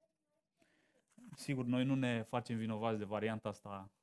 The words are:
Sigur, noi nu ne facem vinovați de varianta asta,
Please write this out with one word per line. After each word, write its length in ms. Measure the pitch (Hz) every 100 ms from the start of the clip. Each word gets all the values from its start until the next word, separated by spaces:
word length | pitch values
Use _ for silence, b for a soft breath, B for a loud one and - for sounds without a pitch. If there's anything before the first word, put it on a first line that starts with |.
| _ _ _ _ _ _ b b b b _ - - -
Sigur, 300 | - 131 120
noi 180 | 127
nu 120 | 131 135
ne 280 | 127 117
facem 340 | 110 123 117 113
vinovați 400 | 110 107 113 110
de 80 | 101
varianta 440 | 104 110 110 107
asta, 420 | 101 101 98 98 _